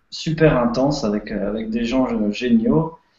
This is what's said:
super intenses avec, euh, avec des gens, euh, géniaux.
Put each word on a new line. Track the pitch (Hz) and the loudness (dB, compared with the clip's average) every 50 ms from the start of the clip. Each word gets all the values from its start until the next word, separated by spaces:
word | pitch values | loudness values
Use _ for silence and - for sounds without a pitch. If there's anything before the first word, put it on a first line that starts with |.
| _ _ | _ _
super | - - - 165 151 151 160 147 127 123 | -14 -8 -6 -4 0 2 4 4 4 2
intenses | 120 113 117 123 131 151 147 - 113 | 0 0 0 0 0 0 0 -2 -2
avec, | 104 104 104 - - | -2 -2 -4 -4 -6
euh, | 110 98 98 101 | -6 -4 -4 -4
avec | 107 113 113 110 | -4 -6 -6 -4
des | 110 120 117 | -4 -2 -2
gens, | 117 131 131 127 120 | 0 0 0 0 0
euh, | 117 110 107 104 | 0 0 0 -2
géniaux. | 101 - 123 120 117 113 110 131 143 156 160 160 - - _ _ _ | -2 -2 0 2 4 4 4 4 2 2 2 0 -6 -14 _ _ _